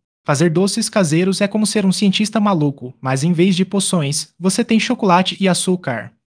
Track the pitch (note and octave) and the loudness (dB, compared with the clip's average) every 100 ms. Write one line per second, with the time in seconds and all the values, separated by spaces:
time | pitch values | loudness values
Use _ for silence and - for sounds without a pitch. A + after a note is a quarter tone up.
0 | _ _ - C3+ F3 D#3+ G3 A3+ - G#3+ | _ _ -4 0 2 2 0 0 -2 0
1 | E3+ D#3 F#3 F#3 G3+ G#3+ G#3+ A3 F#3+ F#3 | 2 2 0 0 -2 0 -2 0 0 2
2 | G#3 G3 G#3 A3 G#3 F3+ D3 C#3 B2 - | 2 2 0 0 0 2 0 -2 -12 -10
3 | C3 C3 D#3+ E3 F#3 F3 F#3 G3+ F#3+ F3+ | -4 0 0 2 2 2 0 -2 0 -2
4 | C#3 D3+ - _ F3+ G#3+ A#3 A3+ - A#3+ | -2 -4 -8 _ -2 -2 0 0 0 -2
5 | G#3 F3 F#3 - F#3+ F3 - F3+ D3 A#2 | 2 2 2 0 0 0 -2 -2 -4 -8
6 | A2 _ _ | -10 _ _